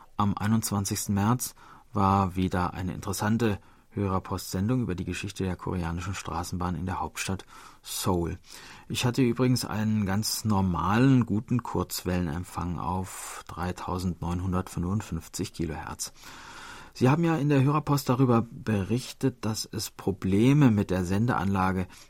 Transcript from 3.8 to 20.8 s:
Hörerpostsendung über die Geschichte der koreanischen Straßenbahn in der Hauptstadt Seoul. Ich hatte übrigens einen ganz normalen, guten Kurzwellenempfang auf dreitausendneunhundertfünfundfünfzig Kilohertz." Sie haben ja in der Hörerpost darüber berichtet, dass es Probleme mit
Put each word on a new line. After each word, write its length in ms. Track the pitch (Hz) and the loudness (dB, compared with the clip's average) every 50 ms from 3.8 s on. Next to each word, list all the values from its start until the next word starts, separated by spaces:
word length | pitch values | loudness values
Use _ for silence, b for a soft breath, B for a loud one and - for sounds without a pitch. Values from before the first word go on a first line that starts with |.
| b b | b b
Hörerpostsendung 920 | - 101 101 95 95 92 - - 98 87 - - - 92 98 113 127 127 | -4 -4 -2 0 0 -2 -2 -4 -6 -6 -6 -6 -4 -2 0 0 0 0
über 120 | 117 90 90 | 0 -2 -4
die 120 | 87 90 | -4 -4
Geschichte 380 | 92 87 - - 101 - - 95 | -6 -6 -6 -8 -8 -6 -4 -4
der 120 | 92 87 | -4 -4
koreanischen 580 | - - 90 92 90 85 82 85 87 90 101 95 | -4 -6 -6 -4 -2 -2 -2 -4 -4 -4 -6 -6
Straßenbahn 600 | - - 82 80 82 87 - 95 87 90 90 87 | -6 -8 -6 -6 -6 -6 -6 -4 -4 -2 -2 -2
in 100 | 76 90 | -4 -4
der 160 | 92 90 80 | -4 -4 -4
Hauptstadt 460 | 80 80 - - - - 95 - - B B B B B B B | -6 -6 -8 -6 -4 -4 -4 -6 -6 B B B B B B B
Seoul. 580 | _ - - - - 104 92 87 85 82 87 - B B B B B B B B B B | _ -10 -8 -4 0 0 2 2 0 -2 -4 -8 B B B B B B B B B B
Ich 180 | 110 - - | -4 -2 0
hatte 160 | 123 120 139 | 0 2 4
übrigens 420 | 131 117 117 - 127 127 127 117 - | 2 2 4 2 2 2 2 2 0
einen 400 | - - 107 107 110 107 107 101 | -4 -4 -2 0 2 2 2 2
ganz 400 | 95 95 107 110 - - - - | 2 0 0 0 -2 -4 -2 0
normalen, 800 | 110 104 98 95 92 85 80 80 92 104 117 131 139 131 123 113 | 2 2 2 2 2 0 0 0 2 4 6 6 6 6 6 4
guten 380 | - 104 107 - - 127 117 | 2 0 -2 0 0 -2 -2
Kurzwellenempfang 1160 | - - - 90 90 - - - - 87 90 90 90 80 71 87 92 - - - 87 87 85 55 | -2 -2 -2 -2 -2 -2 -4 -4 -2 0 0 0 0 -2 -2 -4 -6 -8 -6 -6 -4 -4 -4 -4
auf 640 | 50 78 90 95 95 - - - - - - - - - | -4 -4 -4 -4 -4 -6 -10 -12 -12 -12 -14 -14 -14 -12
dreitausendneunhundertfünfundfünfzig 2000 | - 80 87 90 87 - - - 87 90 87 90 82 - 85 85 87 90 92 92 90 92 92 - - 87 87 90 101 110 - - 82 82 - - - - 90 - - | -8 -6 -6 -4 -6 -6 -6 -4 -4 -2 -2 -2 -2 -2 -4 -4 -2 -2 -2 0 0 -2 -2 -2 -4 -4 -2 -2 -2 -2 -4 -4 -8 -8 -8 -8 -8 -8 -8 -6 -4
Kilohertz." 580 | - 85 78 76 80 - - - - - - B B B B B B B B B B B B B B B B | -6 -4 -4 -4 -8 -8 -10 -10 -10 -10 -12 B B B B B B B B B B B B B B B B
Sie 160 | B - 120 127 | B 2 4 4
haben 160 | 147 170 170 | 6 4 4
ja 120 | 165 160 | 2 2
in 120 | 143 143 147 | 2 2 4
der 140 | 147 135 | 4 4
Hörerpost 480 | 127 147 147 151 143 - 143 139 - - | 4 4 2 2 2 2 0 2 2 2
darüber 360 | 123 127 135 123 117 113 113 - | 4 4 4 6 6 4 2 0
berichtet, 960 | - - - 110 110 101 92 92 113 127 - - - - 139 131 120 - - | -8 -6 -2 0 0 0 0 0 0 -2 -2 -6 -6 -2 -2 -2 -2 -2 -4
dass 200 | 110 110 - - - | -4 -4 -4 -6 -8
es 200 | - 104 - - | -8 -8 -8 -8
Probleme 800 | - - - 95 95 - - 95 95 101 117 131 139 151 143 120 | -10 -4 -4 -4 -2 0 0 2 4 6 6 6 6 8 6 6
mit 200 | 107 101 | 6 4